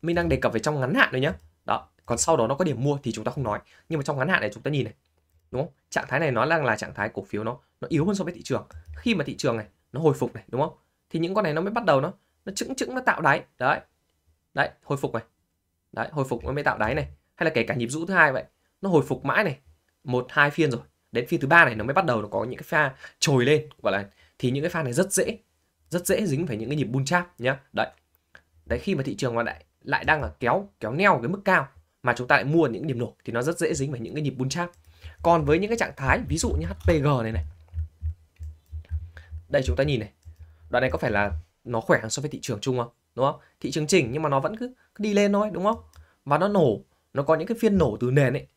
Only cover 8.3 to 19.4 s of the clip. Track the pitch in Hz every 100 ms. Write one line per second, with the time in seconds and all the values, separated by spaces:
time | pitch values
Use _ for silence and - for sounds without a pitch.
8.3 | 180 - 120 - - - - 240 202 143
9.3 | 147 139 117 107 _ _ 123 160 135 120
10.3 | 113 - 120 156 - _ _ _ 165 165
11.3 | 190 185 151 190 226 214 139 156 - _
12.3 | _ - 202 - 262 - 254 247 - 165
13.3 | 143 - _ 127 156 - _ _ _ _
14.3 | _ _ - 139 - - 139 139 113 -
15.3 | _ _ _ _ _ _ - 113 151 135
16.3 | 117 - 143 143 123 107 147 139 - _
17.3 | - 165 156 113 - 117 143 170 185 156
18.3 | 131 - _ _ _ 196 165 - 131 135
19.3 | 127